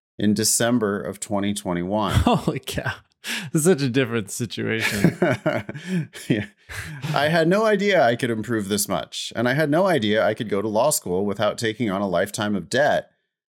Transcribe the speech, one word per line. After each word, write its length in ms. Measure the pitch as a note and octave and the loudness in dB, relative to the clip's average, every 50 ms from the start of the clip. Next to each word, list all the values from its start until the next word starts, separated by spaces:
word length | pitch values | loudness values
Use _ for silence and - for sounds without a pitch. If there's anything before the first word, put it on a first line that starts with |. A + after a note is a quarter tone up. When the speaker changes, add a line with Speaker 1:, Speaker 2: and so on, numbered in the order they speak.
| _ _ _ | _ _ _
Speaker 1:
in 160 | - G2+ G#2+ G#2 | 0 2 2 2
December 680 | G2+ A2 - - - A#2+ A#2 B2 A#2+ A2 G2+ G2+ G2 | 2 2 0 2 2 2 2 2 2 0 0 -2 -2
of 180 | C2 D2+ G2 - | -4 -8 -8 -10
twenty 340 | - - G#2+ G2+ G2 G2+ G2+ | -8 -4 -4 -2 -2 -2 -2
twenty-one. 600 | G2+ - F#2+ F2 F2 F2 F#2 G2 G#2+ G#2 F2+ - | -4 -4 -4 -2 -2 -2 -2 -2 0 0 2 2
Speaker 2:
<laughs> 60 | - | 2
Holy 380 | - A#3+ A#3 E3+ - - B2+ - | 4 4 2 2 0 -2 -4 -4
cow. 340 | - - - - - C3 - - - _ _ _ - - A#3 A3+ G3 C#3 - | -8 -8 -8 -6 -6 -6 -8 -8 -14 _ _ _ -10 -8 -8 -8 -6 -4 -2
It's 120 | E3 D3 | 2 4
such 160 | F3+ F#3+ C3+ | 4 4 4
a 80 | C#3+ C3 | 2 0
different 420 | A2+ C#3 C3 A2+ A#2 A#2 G2+ - | 2 2 0 2 0 -4 -4 -4
situation. 840 | - - B2 G2 - - A2+ A2 A2 A2+ A2 - A2+ G2+ - E3+ - - | -6 -6 -6 -6 -4 -4 -2 -2 -2 0 0 -2 2 4 4 4 4 2
Speaker 1:
<laughs> 480 | F3+ D#3 B2+ - - - - A2 G#2 - - D3 E3 F3+ F#3 F3 C#3+ - - - - - | 2 2 2 0 0 -2 -2 -2 -4 -8 -12 -12 -6 -4 -2 -2 -2 -4 -10 -10 -2 0
Yeah. 160 | B2+ G#2+ G2+ - - _ _ - - - - - D#3 C#3 C3 D3+ D3+ | 0 0 -2 -4 -12 _ _ -14 -14 -12 -12 -12 -12 -10 -8 -4 0
I 140 | C3 C#3+ D3+ | 0 2 2
had 180 | E3 E3+ D#3+ E3 | 2 2 4 4
no 160 | F#3 G#3 A3+ | 4 4 4
idea 360 | A3 G#3+ F#3 G3+ G3+ F#3+ E3+ | 2 2 2 2 2 4 4
I 140 | C#3 A#2 B2 | 4 4 2
could 140 | A#2+ - A#2 | 2 0 -2
improve 400 | A2+ A2 G#2+ A#2 A#2+ A2 G2+ F#2+ | -2 -2 -2 -2 -2 -2 0 0
this 180 | G#2 G2+ - | 0 -2 0
much, 460 | - F#2+ D2+ A#1 - - - - - - | 0 -2 -2 -4 -6 -10 -10 -10 -8 -4
and 140 | - A#2 B2 | -2 0 0
I 40 | B2+ | 2
had 160 | D3+ D#3+ D3 | 2 2 2
no 180 | D3 E3 F#3+ | 2 2 2
idea 360 | G3 - C#3 G#2+ G#2 G#2 A2 F#2+ | 2 2 2 2 2 2 4 2
I 80 | G2+ A2 | 2 0
could 120 | - B2 G2+ | -2 -4 -2
go 120 | G#2 G2 | -2 -2
to 60 | G2+ A2 | -2 0
law 220 | G#2 G#2+ B2 D3+ | 2 2 2 2
school 340 | - - - F#2+ F2 F2+ G#2 | 0 0 -2 -2 -2 -2 -2
without 320 | G2+ G2 G2+ A2 G#2 E2+ | -2 -2 0 0 0 0
taking 320 | - A#2 A2 A2 - B2 G#2 | 0 -2 -4 -2 -2 -2 -2
on 120 | F#2 G2 | -2 -2
a 60 | G#2 | -2
lifetime 480 | F#2+ F2 E2+ G2 G2+ - - G#2+ G#2 G#2 | 0 0 0 0 0 -2 -4 -2 -2 -2
of 140 | F#2+ E2 - | -4 -4 -2
debt, 420 | - B2 D3 C#3 F#3 D#3 - - _ _ _ _ _ _ _ _ | 0 2 2 4 2 0 -2 -6 _ _ _ _ _ _ _ _